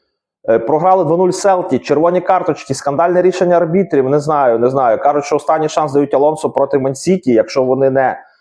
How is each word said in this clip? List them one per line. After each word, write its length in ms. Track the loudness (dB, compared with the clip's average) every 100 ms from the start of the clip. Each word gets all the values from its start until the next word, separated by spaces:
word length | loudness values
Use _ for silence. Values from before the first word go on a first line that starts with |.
| _ _ _ _ 0
Е, 100 | 0
програли 440 | 2 0 2 2
два 140 | 2 0
нуль 120 | 0
Селті, 500 | 0 0 0 0 -4
червоні 420 | 0 0 2 0
карточки, 520 | 0 0 0 -6 -6
скандальне 480 | -6 -4 -2 0 2
рішення 360 | 0 0 2 2
арбітрів, 520 | 2 0 0 0 2
не 100 | 0
знаю, 400 | 0 0 2 2
не 100 | 0
знаю. 300 | 2 0 2
Кажуть, 260 | 0 0 -2
що 100 | -4
останній 340 | 0 -2 0
шанс 240 | -2 -2
дають 200 | 0 0
Алонсо 360 | 2 0 0 -4
проти 300 | -2 0 -2
Ман-Сіті, 520 | -2 -4 -2 -2 2
якщо 320 | 2 2 -2
вони 260 | 0 2 2
не 300 | 2 0 -2 -12 _